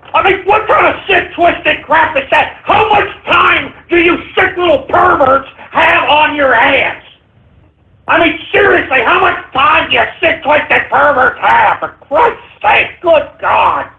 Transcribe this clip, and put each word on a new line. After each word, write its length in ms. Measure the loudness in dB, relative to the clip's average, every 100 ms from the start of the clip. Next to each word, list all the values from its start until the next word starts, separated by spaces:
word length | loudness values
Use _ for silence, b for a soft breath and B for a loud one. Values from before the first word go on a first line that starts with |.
| -4
I 160 | -2 0
mean, 160 | 0
what 220 | 0 -2 0
kind 260 | 0 0
of 80 | -2 -2
sick, 260 | -2 -2
twisted 500 | 0 0 0 -4 -4
crap 340 | -2 0 0 -2
is 120 | -2
that? 300 | -2 -2 -8
How 260 | -2 0 2
much 180 | 0 -2 -8
time 480 | -2 2 2 0 -4 -14 -2
do 80 | 0
you 200 | 2 0 -4
sick 220 | -2 -2 0
little 260 | 0 0
perverts 680 | 2 0 2 2 2 2 -2 -20 B
have 380 | -2 0 0 2
on 260 | 2 2
your 180 | 0 0
hands? 520 | 2 2 0 -2 -8 -18 _ _ _ _ _ _ _ _ _ -2
I 120 | 0
mean, 200 | 0 -2 -4
seriously, 500 | 0 2 0 0 -2
how 200 | 0 2
much 160 | 0 -2 -6
time 360 | -2 2 2 0
do 60 |
you 80 | -2 -2 -2
sick, 240 | -4 -2
twisted 460 | 0 0 0 -4 0
perverts 500 | 0 2 2 0 0
have? 400 | 0 2 2 -2
For 100 | -8 -12
Christ's 380 | -4 0 0 -2 -18 -4
sake, 380 | 0 0 -2 -4
good 280 | 2 2 2 -8
God. 500 | -2 0 0 -2 -8